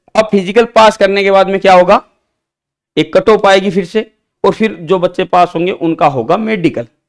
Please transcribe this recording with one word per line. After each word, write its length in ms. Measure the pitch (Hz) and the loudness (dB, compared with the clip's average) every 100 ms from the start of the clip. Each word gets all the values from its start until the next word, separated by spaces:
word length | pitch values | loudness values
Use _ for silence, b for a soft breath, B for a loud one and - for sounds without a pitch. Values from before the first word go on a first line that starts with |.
| _ - | _ -4
अब 120 | 160 | 0
फिजिकल 340 | 202 180 214 233 220 | -2 0 0 0 2
पास 220 | 220 - | 2 2
करने 260 | 196 202 | -2 0
के 80 | 196 | 2
बाद 180 | 196 190 | 2 0
में 100 | 196 | 0
क्या 140 | 190 | 4
होगा, 280 | 185 180 233 - _ _ _ _ _ _ _ _ - | 4 4 0 -2 _ _ _ _ _ _ _ _ -6
एक 180 | 156 190 | -2 -2
कट 140 | 185 | 0
ऑफ 160 | 208 202 | 2 2
आएगी 240 | 196 196 | 0 0
फिर 160 | 180 175 | -4 -4
से, 260 | 220 220 _ _ _ | -8 -8 _ _ _
और 100 | - | -4
फिर 220 | - 214 165 | -2 -4 -4
जो 180 | 160 185 | -4 0
बच्चे 240 | 180 180 180 | 0 -2 -2
पास 280 | 180 175 165 | 0 0 -2
होंगे 160 | 180 | -6
उनका 340 | - 165 160 156 | -4 -4 0 -2
होगा 280 | 135 110 190 | -2 -2 -4
मेडिकल, 480 | 220 175 165 117 117 _ | -2 -4 -4 -4 -12 _